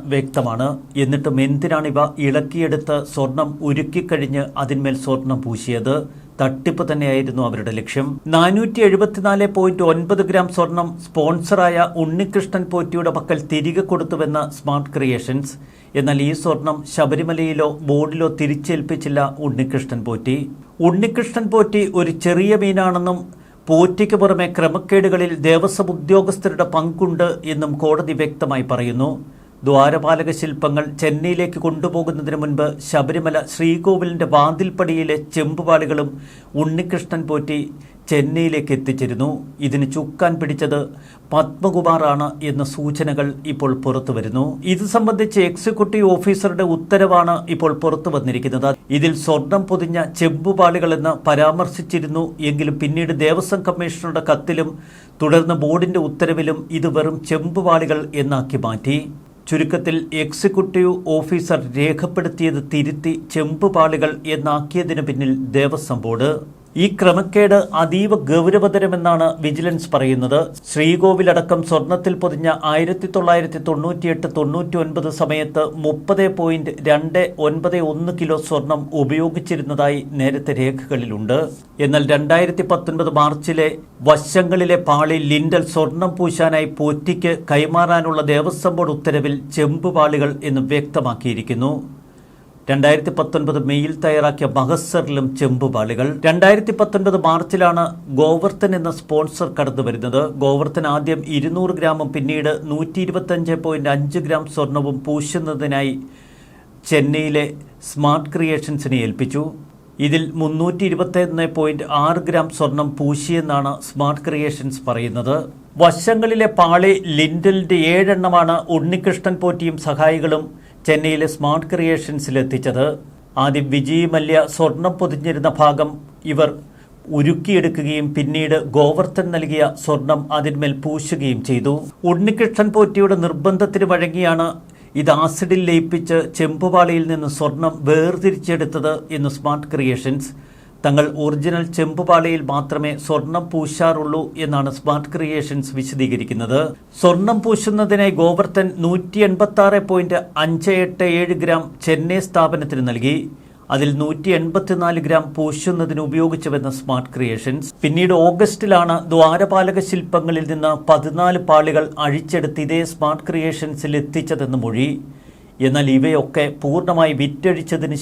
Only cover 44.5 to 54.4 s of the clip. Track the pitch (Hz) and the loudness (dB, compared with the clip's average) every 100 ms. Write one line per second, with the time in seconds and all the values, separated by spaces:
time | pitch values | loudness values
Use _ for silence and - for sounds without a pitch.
44.5 | - 175 185 202 233 214 208 214 202 175 | -4 -2 -2 0 2 2 0 0 2 2
45.5 | 175 226 214 202 214 196 180 202 196 196 | 0 -4 0 0 4 4 4 2 0 0
46.5 | 175 180 165 - 196 196 175 170 170 170 | 0 0 0 0 2 6 4 4 0 -2
47.5 | 165 160 151 160 156 165 143 123 123 131 | 0 0 2 0 0 -2 -2 -2 -4 -2
48.5 | 127 135 135 - 143 160 151 - 147 135 | 0 0 -2 -2 0 2 0 0 0 2
49.5 | 196 190 185 170 170 156 - 165 143 180 | 0 0 -2 0 -2 -4 0 0 0 0
50.5 | 196 175 170 165 156 160 151 156 147 156 | 4 4 4 0 0 0 0 2 4 4
51.5 | 170 175 - 160 175 147 160 165 160 147 | 4 -2 -4 -4 -4 -2 -4 -4 -4 -2
52.5 | 147 151 147 147 160 165 143 160 165 185 | 0 -2 -2 -2 -2 -2 2 2 2 0
53.5 | 196 180 175 170 - 170 160 156 147 | -2 -2 -4 -6 -6 -4 -4 0 0